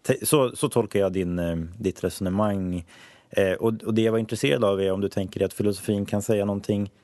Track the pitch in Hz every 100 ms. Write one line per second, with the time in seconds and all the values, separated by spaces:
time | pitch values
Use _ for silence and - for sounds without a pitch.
0 | - - 110 151 127 110 147 120 107 101
1 | 98 90 90 87 85 85 82 92 101 -
2 | 92 - 95 95 107 98 92 90 85 -
3 | - - _ 98 95 92 113 113 - 113
4 | 113 113 107 113 139 135 107 98 95 95
5 | 98 - 95 - 95 - 104 98 - 104
6 | 98 104 101 107 101 98 98 101 101 -